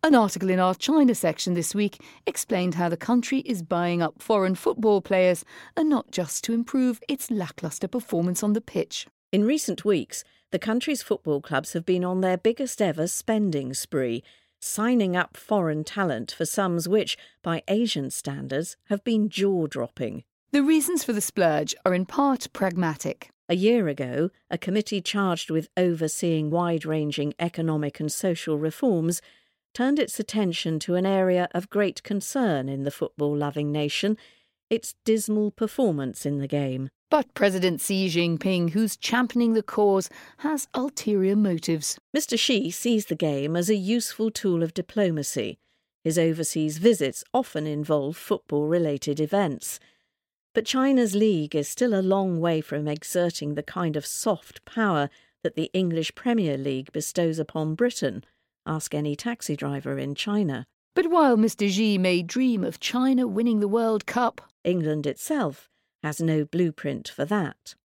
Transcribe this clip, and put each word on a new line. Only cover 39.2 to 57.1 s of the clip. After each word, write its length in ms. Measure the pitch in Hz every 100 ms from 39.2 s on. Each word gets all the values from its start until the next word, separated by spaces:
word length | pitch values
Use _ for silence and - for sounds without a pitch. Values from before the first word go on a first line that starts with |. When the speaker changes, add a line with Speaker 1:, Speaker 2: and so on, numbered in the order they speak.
| 247 240 233
Speaker 1:
the 100 | 226
cause, 440 | 214 - 208 190 185 - - -
has 300 | 294 302 -
ulterior 600 | - 262 - - 202 190
motives. 640 | 208 208 170 - 165 147 - _
Speaker 2:
Mister 220 | 302 302 233
Xi 340 | - 240 196
sees 360 | 180 240 226 -
the 100 | 160
game 400 | 160 139 143 170
as 120 | 175
a 60 |
useful 560 | 214 185 240 220 - 220
tool 320 | 214 202 170
of 120 | 165
diplomacy. 840 | 190 175 - 196 156 139 - 104 - _ _ _ _
His 120 | 165 160
overseas 600 | 165 160 160 165 156 156
visits 460 | 202 214 135 - -
often 320 | 247 262 156 151
involve 500 | 147 151 151 139 165
football-related 1000 | - 208 _ 147 151 175 165 143 - 147
events. 640 | 151 196 185 135 - - _ _ _ _ _ _ _
But 120 | - 226
China's 500 | 262 269 269 233 196
league 400 | 220 180 151 156
is 120 | 143
still 300 | - 247 202
a 20 |
long 380 | 190 196 190 170
way 220 | 170 160
from 260 | 156 143 151
exerting 720 | 151 - 180 175 - 147 147
the 80 |
kind 320 | 147 - 170 151
of 100 | -
soft 580 | - - 180 - -
power 460 | - - 214 160 143 _ _ _
that 140 | 165 -
the 120 | 160
English 420 | 185 185 165 156
Premier 420 | - 254 233 175 135
League 360 | 139 131 139
bestows 480 | 156 151